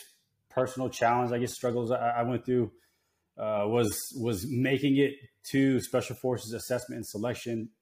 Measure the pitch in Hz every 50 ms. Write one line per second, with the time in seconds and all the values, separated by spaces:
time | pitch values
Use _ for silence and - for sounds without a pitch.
0 | - - _ _ _ _ _ _ _ _ - 127 131 123 - 127 131 117 - -
1 | 120 117 120 123 123 120 123 120 123 120 - - - 123 117 120 120 113 127 120
2 | 117 120 120 120 120 120 123 117 - 131 123 123 117 107 - _ _ _ _ _
3 | _ _ _ _ _ _ - - 110 107 107 104 104 107 113 120 117 104 92 -
4 | - - - 135 110 120 113 90 87 - 127 120 135 135 139 135 143 143 139 139
5 | 143 139 139 - - - _ _ - - - 135 135 135 131 120 - - - 123
6 | 110 - 120 - - 127 123 107 - 107 117 113 - - 123 120 - - 127 120
7 | 107 - - 104 107 123 120 - - 120 117 113 110 - _ _